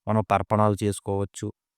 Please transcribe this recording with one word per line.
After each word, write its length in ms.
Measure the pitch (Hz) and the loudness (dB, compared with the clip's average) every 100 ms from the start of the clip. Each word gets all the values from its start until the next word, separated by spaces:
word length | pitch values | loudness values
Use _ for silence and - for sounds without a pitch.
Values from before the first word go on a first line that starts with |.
| - | -2
మనం 160 | 110 107 | 0 2
తర్పణాలు 480 | 98 98 107 107 98 | 0 2 2 2 2
చేసుకోవచ్చు, 720 | 104 98 - 98 101 - 104 - _ | -2 -4 -4 -4 -6 -8 -12 -12 _